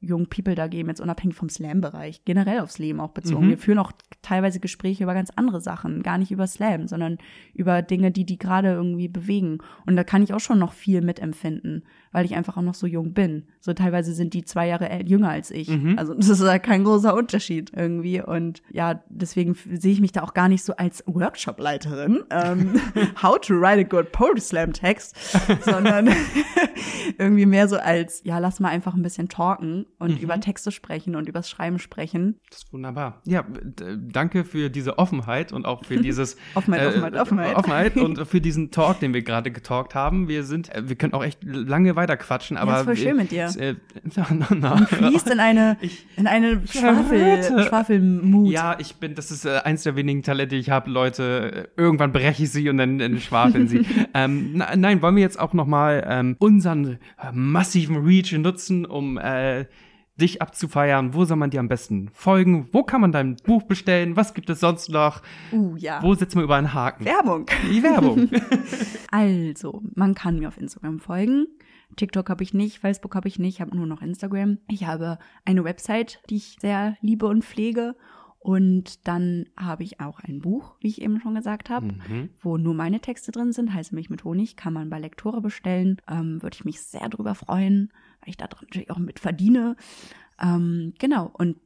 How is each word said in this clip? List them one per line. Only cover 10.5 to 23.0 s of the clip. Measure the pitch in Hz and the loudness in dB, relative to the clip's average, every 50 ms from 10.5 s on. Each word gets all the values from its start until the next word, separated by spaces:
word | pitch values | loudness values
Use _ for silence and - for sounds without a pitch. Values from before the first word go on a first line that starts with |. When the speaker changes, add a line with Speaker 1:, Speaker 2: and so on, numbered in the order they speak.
| 240 202 | 2 2
Speaker 1:
noch | 175 175 - | 2 0 -4
viel | - - 294 190 180 | -4 -2 0 0 2
mitempfinden, | 170 175 175 - - 160 151 - - 160 156 - - 156 156 160 - _ _ _ _ _ | 2 0 -2 -4 -6 -8 -8 -8 -8 -8 -8 -8 -8 -8 -8 -8 -10 _ _ _ _ _
weil | - 175 180 | -2 -2 -2
ich | 180 208 | 0 -2
einfach | - 175 - - | -6 -6 -6 -6
auch | 180 | -4
noch | 180 180 180 | -4 -4 -4
so | - - | -4 -6
jung | 175 165 165 165 165 175 | -4 -4 -4 -6 -2 0
bin. | 208 196 170 156 151 151 _ _ _ | 0 0 0 -2 -4 -8 _ _ _
So | _ 170 170 | _ -6 -2
teilweise | 180 185 180 170 175 165 170 165 | 0 0 0 0 0 -2 -2 -2
sind | 165 175 165 170 | -4 -4 -4 -4
die | 175 165 | -6 -8
zwei | - - 175 170 | -6 -4 -2 -2
Jahre | 175 170 165 170 - | -2 -2 -2 -4 -4
äl-, | - 175 190 | -6 -6 0
jünger | 175 190 202 208 170 | 2 4 4 4 2
als | 151 151 151 - | 0 -4 -6 -8
ich. | - 160 156 156 | -10 -8 -4 -2
Speaker 2:
Mhm. | 160 147 139 165 196 | -2 0 2 2 2
Speaker 1:
Also | - 165 156 - | 0 0 -2 0
das | - 202 202 | 2 4 6
ist | 208 185 | 6 6
halt | 185 190 185 190 - | 6 4 4 4 2
kein | 247 214 190 196 | 2 2 4 4
großer | 214 214 208 208 220 185 | 4 4 4 4 4 2
Unterschied | 220 240 233 - 214 - - 170 160 156 - - | 2 0 0 -2 -4 -4 -4 -6 -6 -6 -8 -6
irgendwie. | - 170 170 170 170 170 180 180 185 | -4 -4 -2 -2 -4 -4 -4 -4 -4
Und | - - 165 170 170 170 165 - _ - | -4 -4 -4 -4 -4 -4 -6 -10 _ -10
ja, | - 170 170 170 165 - - - | -6 -4 -4 -2 -4 -6 -10 -14
deswegen | - - 185 165 - 185 175 170 | -10 -8 -8 -4 -2 -2 0 0
f-, | 175 - - - 170 | -2 -4 -6 -8 -6
sehe | 165 175 185 202 | 0 2 2 4
ich | 196 | 4
mich | 202 185 | 4 2
da | - 185 156 | 2 -2 -6
auch | - - | -2 0
gar | 185 180 185 | 2 4 4
nicht | 190 185 - | 4 2 0
so | - 185 | -4 -4
als | - 180 175 - - - | -2 -4 -4 -4 -6 -8
Workshop-Leiterin, | - 165 175 180 - - - - - - - - 147 147 139 - 151 147 135 147 175 226 - - - | -4 -2 -2 -2 -2 -4 -6 -10 -10 -8 -6 -4 -4 -4 -4 -6 -6 -6 -2 0 2 2 0 0 -2
ähm, | - 170 175 175 180 185 185 190 208 277 269 233 - | -2 -2 0 0 0 0 2 2 2 0 0 0 0
<laughs> | 208 | 0